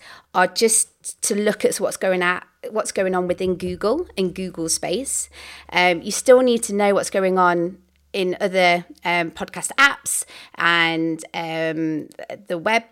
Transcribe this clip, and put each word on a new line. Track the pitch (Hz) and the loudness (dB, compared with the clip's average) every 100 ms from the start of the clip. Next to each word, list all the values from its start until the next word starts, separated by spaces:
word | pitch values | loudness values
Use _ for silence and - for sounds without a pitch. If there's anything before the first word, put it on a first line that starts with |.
| - - _ | -12 -20 _
are | 185 185 | 2 2
just | - 226 - - _ - - | 2 2 2 -2 _ -18 -8
to | - 202 | -4 0
look | 208 202 170 | 0 0 0
at | - | 0
what's | 190 - | -4 -2
going | 190 185 | -2 2
at, | 175 180 - _ - | 0 0 -6 _ -8
what's | 214 - | -6 -4
going | - 185 185 | -2 0 0
on | 180 | -2
within | 180 185 180 | -2 -2 -4
Google, | 180 180 202 302 359 - | -4 -4 -2 -2 -4 -4
in | 185 | -4
Google | 185 185 175 165 | -4 -8 -6 -4
space. | - - 226 277 - - - - - - | -4 -4 -4 -4 -6 -8 -14 -20 -20 -4
Um, | 180 180 170 | 2 4 2
you | 208 | -4
still | - - 254 | 0 6 6
need | 254 233 | 6 2
to | 220 202 | 0 0
know | 202 | 2
what's | 196 - | 2 0
going | 196 185 185 | 0 2 4
on | 180 175 175 - _ _ _ | 4 2 -2 -6 _ _ _
in | 202 185 - | -4 -4 -2
other, | 196 190 175 175 175 - 175 | -2 2 4 2 -2 -8 -2
um, | 175 170 | -2 -2
podcast | - 190 175 - - | -6 -10 -8 -4 2
apps | 311 - - - - - - - | 2 2 -6 -6 -8 -14 -14 -2
and, | 170 170 165 165 165 160 - | 2 4 2 0 -2 -4 -8
um, | 170 165 160 160 160 160 151 - - - - - | -8 -6 -4 -2 -2 -4 -4 -8 -16 -14 -12 -8
the | 175 | -4
web | 185 233 233 | 0 0 -2